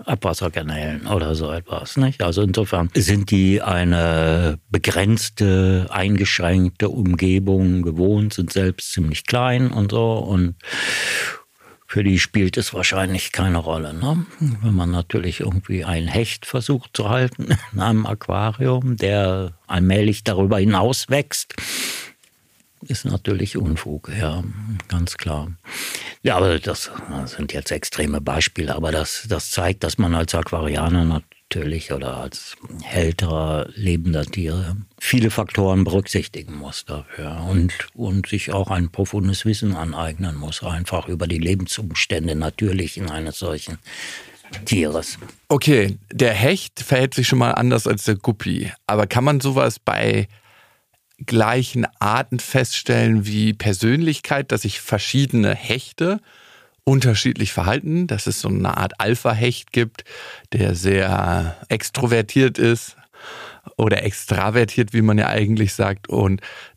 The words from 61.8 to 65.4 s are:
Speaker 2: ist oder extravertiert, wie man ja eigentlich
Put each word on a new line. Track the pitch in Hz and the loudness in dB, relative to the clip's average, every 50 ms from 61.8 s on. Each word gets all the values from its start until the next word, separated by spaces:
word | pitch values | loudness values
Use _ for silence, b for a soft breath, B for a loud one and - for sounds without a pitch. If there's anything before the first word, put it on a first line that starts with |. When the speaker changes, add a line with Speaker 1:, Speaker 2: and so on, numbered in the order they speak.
| - - - - 131 120 117 113 107 - - 135 135 131 107 - | -4 -4 -4 -2 0 2 2 2 2 2 2 4 4 4 2 2
Speaker 2:
ist | - 117 117 117 - - - _ B B B B B B B B B B B B B B - | 2 2 2 0 -2 -8 -18 _ B B B B B B B B B B B B B B -2
oder | - 110 107 104 98 - | 0 2 2 2 2 0
extravertiert, | 107 101 - - - - 95 98 104 107 120 120 107 - - 117 104 - | -2 -4 -4 -4 -2 0 0 2 2 2 2 2 2 2 0 0 0 2
wie | 113 110 | 2 4
man | 107 107 107 | 4 4 4
ja | 104 - | 4 2
eigentlich | - 110 | 2 0